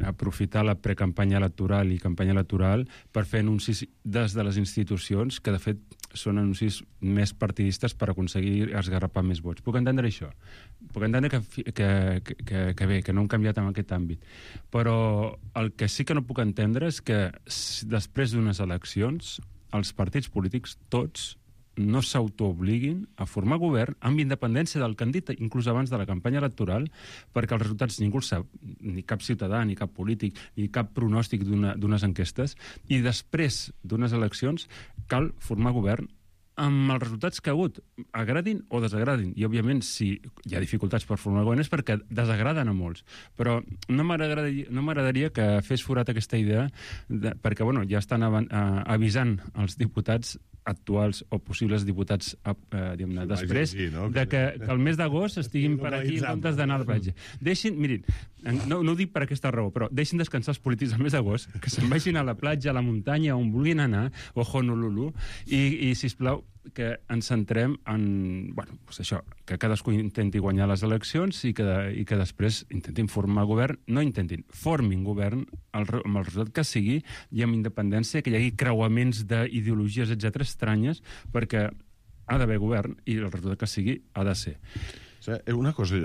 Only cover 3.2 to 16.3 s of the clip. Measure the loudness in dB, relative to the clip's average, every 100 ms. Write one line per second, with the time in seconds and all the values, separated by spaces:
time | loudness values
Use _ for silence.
3.2 | 0 2 2 2 0 -4 -4 _ -4 0
4.2 | 0 0 0 2 0 0 0 0 0 0
5.2 | 0 -2 -2 0 0 -4 -6 -20 -16 -6
6.2 | 0 2 2 2 0 -2 -10 -4 0 2
7.2 | 2 0 -4 0 0 0 -4 -2 -2 0
8.2 | -2 0 2 2 2 0 0 0 0 0
9.2 | 0 0 -4 -6 -2 0 2 2 2 -2
10.2 | -8 -14 -20 -20 -20 -20 -10 -2 0 2
11.2 | 2 0 -4 -8 -6 0 2 4 2 0
12.2 | -4 -10 -4 -2 0 0 2 2 2 2
13.2 | 2 2 2 2 0 -2 -2 -2 -2 -6
14.2 | -10 -20 -16 -16 -4 0 2 2 2 2
15.2 | 0 -4 -8 -2 -2 0 -2 0 0 0
16.2 | 0